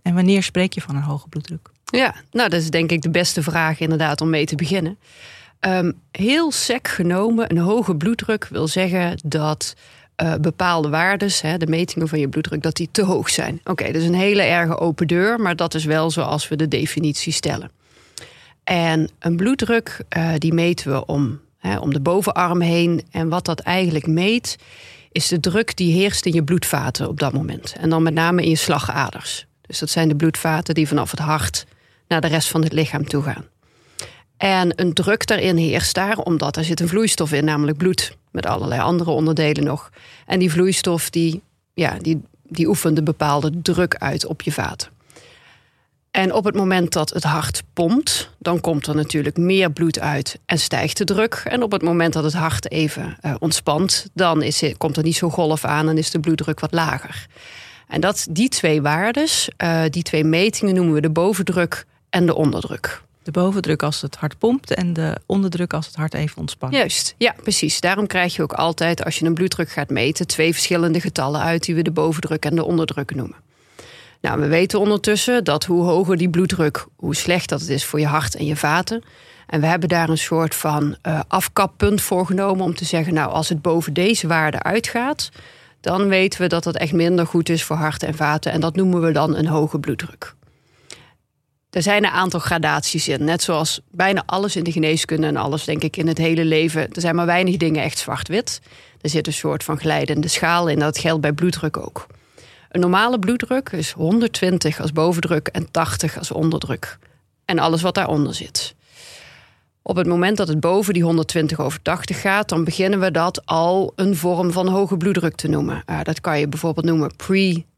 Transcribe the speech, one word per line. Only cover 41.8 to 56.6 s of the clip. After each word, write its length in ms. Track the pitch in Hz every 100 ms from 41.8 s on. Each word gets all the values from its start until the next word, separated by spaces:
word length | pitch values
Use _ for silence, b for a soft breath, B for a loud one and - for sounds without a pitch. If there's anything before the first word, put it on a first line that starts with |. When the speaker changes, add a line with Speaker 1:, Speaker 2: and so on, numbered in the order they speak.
| 160 -
Speaker 2:
die, 200 | 156 160 - _ -
die 200 | - 165
oefent 300 | 190 165 156
een 60 |
bepaalde 580 | 156 156 151 143 156 170
druk 320 | 160 175 180
uit 320 | - - 156 -
op 160 | 160
je 100 | -
vaten. 360 | - 80 - - - b b b b b b b b b b _
En 220 | 190 185
op 120 | 185
het 100 | 190
moment 380 | 202 190 185 175
dat 180 | 170 156
het 120 | -
hart 400 | 151 156 147 - -
pompt, 580 | - 170 247 - - - -
dan 220 | - 170
komt 260 | 170 151 143
er 80 |
natuurlijk 420 | 151 147 156 147 165
meer 360 | 175 190 180
bloed 280 | 143 165 156
uit 380 | 151 143 - - -
en 120 | 170
stijgt 380 | - 127 151 -
de 60 |
druk. 380 | 196 202 226 -
En 180 | - 247
op 100 | 226
het 100 | 196
moment 300 | 165 170 165
dat 120 | 160
het 80 | 151
hart 380 | 170 160 - -
even, 460 | 165 151 165 165 -
eh, 140 | 151 -
ontspant, 680 | 160 - - 147 185 - -
dan 300 | - 180 156
is, 200 | 147 - 156 -
komt 180 | 160 147
er 60 |
niet 140 | 160 160
zo'n 140 | 170
golf 340 | - 156 156
aan 240 | - 151 156
en 100 | 156
is 120 | 160
de 100 | 170
bloeddruk 400 | 151 156 156 151